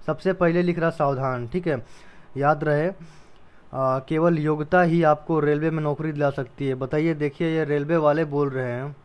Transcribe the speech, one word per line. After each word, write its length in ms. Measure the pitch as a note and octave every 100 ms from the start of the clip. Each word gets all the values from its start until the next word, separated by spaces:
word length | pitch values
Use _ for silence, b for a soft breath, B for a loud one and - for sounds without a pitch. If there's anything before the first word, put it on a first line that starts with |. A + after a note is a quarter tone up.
| -
सबसे 260 | D#3 F#3
पहले 300 | F#3 F3 E3+
लिख 160 | F3 E3+
रहा 120 | E3
सावधान, 580 | D#3+ C#3+ C3+ C3+ B2+ A#2+
ठीक 180 | F3+ F3
है? 200 | C3+ B B B B B C3
याद 280 | C#3 D3+
रहे, 240 | D3+ D3 E3 G3 B B B B B B -
आ, 240 | C3 C3+ C3
केवल 400 | C3+ D#3 E3+ E3
योग्यता 440 | D3+ D3+ D3+ F3+
ही 200 | F3 E3+
आपको 380 | D#3+ D3+ - D#3+
रेलवे 300 | D3 D3 D#3+
में 120 | D#3+
नौकरी 300 | D3+ C#3+ D#3
दिला 180 | D3 C#3+
सकती 380 | C#3 C3 - C#3
है। 60 |
बताइए, 400 | C3 C3 D3+ E3
देखिए 340 | D3+ D3 C#3+ E3
ये 160 | D#3+
रेलवे 320 | D3 D3 C#3+ E3+
वाले 280 | D3+ D3
बोल 260 | D#3 C#3+ C#3+
रहे 220 | C3 B2+
हैं 240 | A#2+ C#3 C#3+